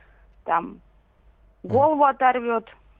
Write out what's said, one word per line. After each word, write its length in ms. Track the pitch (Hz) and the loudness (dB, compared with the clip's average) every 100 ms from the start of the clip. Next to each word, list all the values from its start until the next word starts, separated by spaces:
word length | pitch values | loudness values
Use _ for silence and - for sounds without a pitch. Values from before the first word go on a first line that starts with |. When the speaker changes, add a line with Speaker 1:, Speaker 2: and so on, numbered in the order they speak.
| _ _ - _ - | _ _ -20 _ -4
Speaker 1:
там, 340 | 165 87 - _ _ _ _ _ _ _ _ | -4 -4 -14 _ _ _ _ _ _ _ _
Speaker 2:
Мгм. 120 | 185 | -2
Speaker 1:
голову 300 | 233 302 294 285 | 2 2 4 2
оторвёт. 640 | 269 254 247 233 226 220 - _ | 2 0 0 -2 -4 -6 -16 _